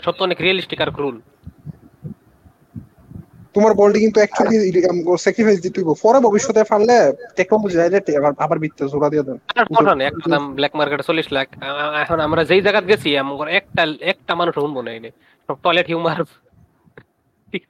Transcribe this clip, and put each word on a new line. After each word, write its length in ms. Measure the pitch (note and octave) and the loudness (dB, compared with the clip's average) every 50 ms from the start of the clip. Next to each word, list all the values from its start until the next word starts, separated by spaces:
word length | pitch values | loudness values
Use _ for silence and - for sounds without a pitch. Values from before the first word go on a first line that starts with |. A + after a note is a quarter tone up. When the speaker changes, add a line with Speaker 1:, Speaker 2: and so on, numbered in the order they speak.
| - | 0
Speaker 1:
সব 80 | F3 | -2
তো 120 | E3+ - F#3+ | -4 -2 -2
অনেক 160 | F#3 F3 - | -4 -2 -2
রিয়ালিস্টিক 400 | D#3+ F3+ F#3+ F#3 D#3+ - D#3+ D#3 | 0 0 0 -2 -4 -6 -6 -4
আর 100 | D#3+ - | -4 -4
ক্রুল। 300 | - - C#3+ C#3 A#2+ A2+ - _ _ _ - - - _ - - - _ - - _ _ - - - - _ _ _ _ _ - _ _ _ _ - - - - _ _ _ - - - - _ - - - - - | -4 -4 -4 -6 -6 -8 -14 _ _ _ -20 -20 -20 _ -18 -20 -20 _ -20 -20 _ _ -16 -16 -16 -18 _ _ _ _ _ -20 _ _ _ _ -20 -20 -20 -20 _ _ _ -20 -20 -20 -20 _ -20 -20 -20 -6 0
Speaker 2:
তোমার 200 | G#3 G#3 A3 G#3 | 2 4 4 4
বলস 200 | F#3+ G3+ G#3 G#3 | 6 4 4 4
ডি 60 | G#3+ | 4
কিন্তু 200 | G#3+ A3 G3 G#3+ | 2 2 4 2
actually 520 | G#3 G#3 - - G#3+ - A#3 A3 G#3 F#3 | 2 2 2 0 0 2 2 2 2 2
রি-, 160 | E3+ F#3 E3+ F3+ | 2 2 2 2
আম, 280 | F3 F3 E3 E3+ F3+ | 0 -2 0 0 -2
স্যাক্রিফাইস 440 | E3 - G3+ F#3+ - A3 G#3+ G3+ F3+ | 0 0 0 0 2 2 2 2 2
দিতে 200 | E3 F#3 - - | 0 -4 -6 -4
হইব। 140 | F#3 D#3+ D3 - | -2 -2 0 2
পরে 180 | - A3 B3 C4+ | 2 4 4 4
ভবিষ্যতে 440 | B3 A3 G3+ G#3 - - G#3 A3 G#3+ | 4 4 2 2 0 0 2 2 2
পারলে 480 | - A3 G3+ G#3 A#3 B3 A#3 F3+ C#3 C3 - - - - | 2 2 2 4 4 4 6 4 4 2 -2 -6 -8 -4
টেকনোলজি 440 | - F3+ - G#3+ G#3+ G#3 G3+ F3 E3 | -4 0 0 0 0 0 0 0 2
আইলে 200 | E3+ E3+ F#3 G3+ | 2 2 2 0
টে-, 180 | F#3+ - D3 C#3+ | 0 0 0 0
আবার, 140 | C#3 D3 - - | 2 0 0 0
আবার 200 | D3 D3+ E3 D#3+ | -2 -2 -2 -2
বিত্তে 300 | D#3 D3+ - - C#3+ C3+ | -4 -6 -6 -6 -6 -4
জোড়া 220 | C#3 C#3+ D3 D3 | -2 -2 0 0
দিয়ে 120 | D3+ D3+ | 0 -2
দেন। 120 | C#3 C3+ B2+ | -2 -4 -8
Speaker 1:
আর 300 | - _ - - - A3+ | -12 _ -6 -2 -2 -2
Speaker 2:
কিন্তু 200 | - E3 A3+ G#3+ | 2 2 2 4
Speaker 1:
পঠান 160 | G3+ F3 C3+ | 4 2 2
একটা 300 | C3+ C#3+ - E3 - E3 | 0 -2 -4 -4 -2 -2
দাম 240 | D#3 C#3+ C#3+ C#3+ C3+ | -2 -2 -2 -4 -4
ব্ল্যাক 220 | C3+ C#3+ C#3+ - | -2 -2 -2 0
মার্কেটে 260 | D3+ D3 C#3+ D3 C#3 | -2 -2 -2 -2 -2
চল্লিশ 300 | C3+ - E3 D#3+ D3+ - | -2 -2 -2 -2 -2 -2
লাখ। 160 | C#3+ C3+ C3+ - - - | -4 -4 -4 -6 -10 -12
আ-, 20 | C3+ | -10
আ-, 340 | C3+ C#3+ D3 D3 D3+ D3+ D3 | -8 -6 -6 -6 -4 -4 -4
এখন 200 | D3 - E3+ D#3+ | -2 -2 -2 -2
আমরা 240 | D#3 D3+ D#3+ E3 D#3+ | 0 0 0 0 2
যেই 160 | C#3+ F3 F#3+ | 2 2 4
জায়গাত 280 | F#3 G#3 G3 G#3+ F#3 F3+ | 4 2 2 2 2 2
গেছি, 300 | G#3+ G3+ - D#3+ C#3+ C#3 | 0 0 0 0 0 0
আম, 180 | C#3 C#3 C#3+ | -2 -2 -6
করে 160 | C#3 D3+ D#3 | -6 -4 -2
একটা, 340 | E3+ G3 - _ - F3+ E3+ D#3 D3+ B2 | -2 -2 -2 _ -2 -2 -2 -2 -2 -4
একটা 340 | - F3 G3 - _ - F3 | -4 -6 -6 -4 _ -6 -4
মানুষ 240 | E3+ F3 E3+ D#3+ D3+ | -2 -2 -2 -2 -2
হুনবো 240 | C#3+ D3 D3 B2+ | -2 -4 -4 -6
না 100 | A#2 A#2 | -8 -10
এনে। 180 | A2+ A2+ A#2 A#2 - _ _ _ _ _ _ | -10 -12 -14 -18 -20 _ _ _ _ _ _
সব 100 | - C#3+ - | -10 -8 -4
টয়লেট 240 | - F3+ E3 F3 F3 | -2 0 0 0 0
হিউমার। 380 | E3+ E3 E3 E3+ E3 D#3 E3+ D#3+ - _ _ _ _ _ _ _ _ _ _ _ _ _ - - _ _ _ _ _ _ _ _ _ | -2 -2 -4 -2 -2 -4 -4 -6 -8 _ _ _ _ _ _ _ _ _ _ _ _ _ -20 -20 _ _ _ _ _ _ _ _ _
ঠিক 140 | - F#3 - | -12 -12 -12